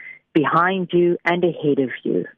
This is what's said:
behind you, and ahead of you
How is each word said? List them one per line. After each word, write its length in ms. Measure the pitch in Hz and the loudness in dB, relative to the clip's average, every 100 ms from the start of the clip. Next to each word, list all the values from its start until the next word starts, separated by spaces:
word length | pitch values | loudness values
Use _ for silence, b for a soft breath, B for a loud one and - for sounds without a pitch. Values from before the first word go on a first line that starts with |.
| B B _ | B B _
behind 560 | 165 143 165 175 190 175 | -2 0 2 0 0 0
you, 260 | 175 175 175 | 2 2 2
and 200 | 170 175 | -2 0
ahead 360 | 175 160 151 139 | 0 0 0 0
of 120 | 127 - | -2 -4
you 220 | - 95 - | -4 -4 -6